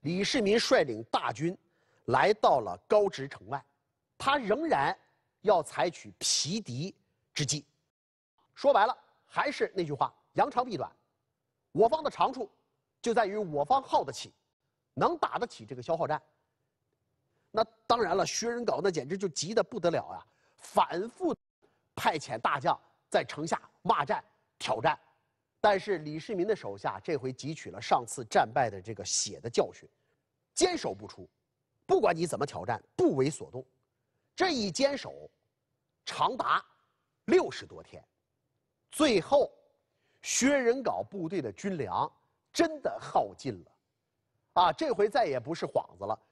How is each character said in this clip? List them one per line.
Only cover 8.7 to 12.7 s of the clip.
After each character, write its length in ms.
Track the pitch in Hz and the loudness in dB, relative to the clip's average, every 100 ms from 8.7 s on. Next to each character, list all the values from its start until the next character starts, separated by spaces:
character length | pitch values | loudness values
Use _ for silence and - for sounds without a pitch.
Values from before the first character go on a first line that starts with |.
白 140 | 247 220 | 8 8
了， 100 | - _ _ _ | 2 _ _ _
还 260 | - 254 | 0 0
是 200 | - 208 190 | 0 -2 -2
那 80 | |
句 80 | 165 | -4
话： 220 | 143 135 _ _ | -2 -2 _ _
扬 160 | - 202 | 0 2
长 140 | 214 | 2
避 140 | 254 180 | -2 -4
短。 120 | 110 _ _ _ _ _ _ _ _ | -6 _ _ _ _ _ _ _ _
我 180 | 147 226 | 2 4
方 140 | 311 | 4
的 60 | 294 | -2
长 220 | - - | 0 0
处 180 | 262 233 _ _ | 0 -10 _ _